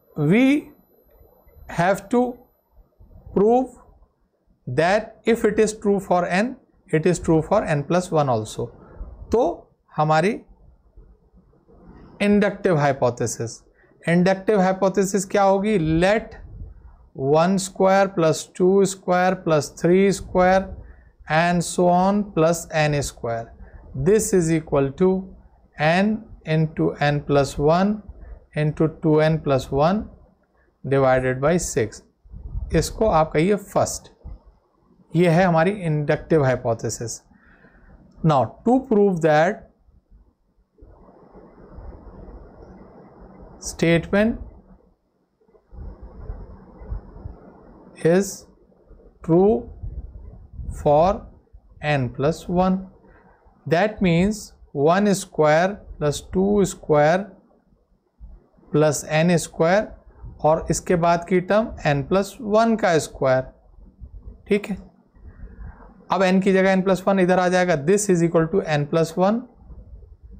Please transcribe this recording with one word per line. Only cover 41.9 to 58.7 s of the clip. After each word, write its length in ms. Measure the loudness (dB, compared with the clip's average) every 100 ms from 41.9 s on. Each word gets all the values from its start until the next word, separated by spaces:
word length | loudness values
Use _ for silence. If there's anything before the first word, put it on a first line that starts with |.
| -18 -20 -20 -20 -20 -20 -20 -20 -20 -20 -20 -20 -20 -20 -20 -20 -18
statement 800 | -16 -4 0 0 0 0 0 -2 -10 -20 -20 -20 _ _ _ _ _ _ _ _ _ -18 -16 -16 -18 -16 -14 -14 -14 -20 -20 -20 -12 -12 -12 -16 -18 -18 -20 -20 -20 -20 -20 -4
is 420 | 0 2 0 -8 -18 _ _ _ _ -20 -20 _
true 460 | 0 2 4 0 -4 -14 -14 -14 -14 -16 -20 -20 -20 -14 -12 -4
for 460 | 0 2 2 0 -8 -20 _ -20 _ -10
n 280 | -4 -2 -2
plus 380 | -2 -4 -4 -4
one, 400 | 0 0 0 -6 -20 _ -20 _ _ _ _ -2
that 360 | 0 0 0
means 520 | 0 2 2 -2 -10 -20 -12
one 420 | -2 2 2 2
square 680 | 0 -2 0 2 4 2 -2 -14 -6
plus 240 | -4 -4
two 440 | -6 -2 0 2 0
square 640 | -2 0 2 4 2 -2 -14 _ _ _ _ _ _ _ _ -20 -20 _ _ _